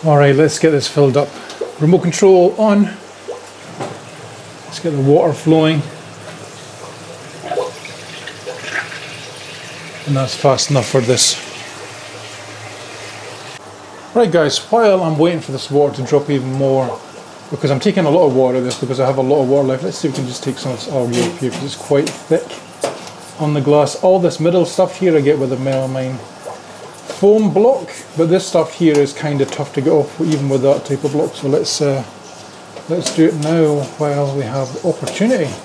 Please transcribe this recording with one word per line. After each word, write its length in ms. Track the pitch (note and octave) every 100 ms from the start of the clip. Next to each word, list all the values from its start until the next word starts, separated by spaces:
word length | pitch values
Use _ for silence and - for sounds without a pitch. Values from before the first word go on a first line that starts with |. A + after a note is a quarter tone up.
| D#3+
All 100 | D3
right, 180 | C#3+
let's 260 | C3+ D#3 -
get 120 | D#3+
this 160 | C#3+ -
filled 300 | - C#3 C3+
up. 100 | C#3+ - - - - -
Remote 220 | D3+ F#3
control 520 | F3 - G3 F#3 F3+ -
on. 260 | G#3+ G3+ F#3+ - - - - - - - - - - - - - - - - -
Let's 160 | - -
get 120 | E3+
the 100 | C#3+
water 320 | C3+ D3+ F3
flowing. 480 | D3 D#3+ D#3+ D#3 D#3+ - - - - - - - - - - - - - - - - - - - - - - - - - - - - - - - - - - - - - - - - - - -
And 80 | C3+
that's 220 | C3 -
fast 340 | C#3+ C3 -
enough 160 | C#3+ A2
for 140 | C3+
this. 340 | A#2+ A#2+ - - - - - - - - - - - - - - - - - - - - - - - - - - - - - A#3
Right 160 | A3
guys, 260 | E3 D3 - -
while 320 | A#3 A3 F#3+
I'm 140 | E3+ D3+
waiting 240 | E3 E3
for 100 | -
this 180 | C3+ -
water 280 | C#3 C#3+ C#3
to 60 |
drop 260 | B2+ D3 D3
even 240 | C#3 C3
more, 440 | C3 C3+ C3+ B2+ A#2+ - - - - -
because 180 | D3 C#3+
I'm 120 | C#3
taking 240 | G#3 F#3+ D#3+
a 40 |
lot 160 | D#3+ D#3
of 80 | B2+
water 180 | B2+ B2+
out 40 |
of 40 |
this, 160 | B2+ A#2+
because 220 | B2+ C3
I 40 | C3
have 120 | C3+
a 40 |
lot 200 | C3 D3
of 80 | B2+
water 180 | C#3 C3
left. 160 | D3
Let's 140 | F3+ E3+
see 100 | D#3
if 60 |
we 60 | C3+
can 80 | B2+
just 160 | B2+
take 140 | C3+ B2
some 140 | C#3
of 80 | A#2+
this 140 | -
algae 260 | C3+ A#2+ A#2+
off 200 | A#2 -
here, 100 | C3
'cause 120 | -
it's 120 | C#3 -
quite 320 | - C#3+ D#3
thick 480 | - - E3 - - - - - - - - - -
on 160 | D3+
the 60 | D3
glass. 380 | C3 D3 C#3 -
All 160 | F#3 F#3
this 220 | F3 E3+
middle 260 | D#3+ F3+ E3+
stuff 300 | - F#3 -
here 220 | F#3 D#3+
I 20 |
get 180 | C#3 D3
with 120 | C3+
the 80 | B2+
melamine 640 | C3+ C3 C3 C3 C3 B2+ G#2 - - - - - - - - -
foam 300 | G3 G#3+ G#3
block, 400 | E3 A3+ C4+ - - - D#3
but 140 | E3
this 180 | F#3 F#3
stuff 280 | E3+ D#3+ -
here 220 | E3 D3
is 140 | C#3+
kinda 320 | - D3+ C#3+
tough 300 | C3+ - C#3
to 80 | -
get 100 | C3+
off 300 | D#3 C#3+ -
even 260 | E3 D3+ C#3
with 140 | C3+
that 240 | C3+ C#3 -
type 180 | C#3
of 80 | C#3+
block. 240 | D3 D#3 -
So 140 | C#3
let's, 320 | D3+ - -
uh, 200 | C#3+ C3+ A2+ - - - - - - - -
let's 260 | E3+ -
do 120 | - D#3+
it 80 | D#3+
now 380 | D3 E3 D#3 D3 C3+ -
while 360 | D3 C#3+ C#3+ C#3
we 60 |
have 380 | A#2+ C3+ B2+ C3+
the 60 | F3+
opportunity. 640 | - C3+ - A3 B3 C#3+ G#2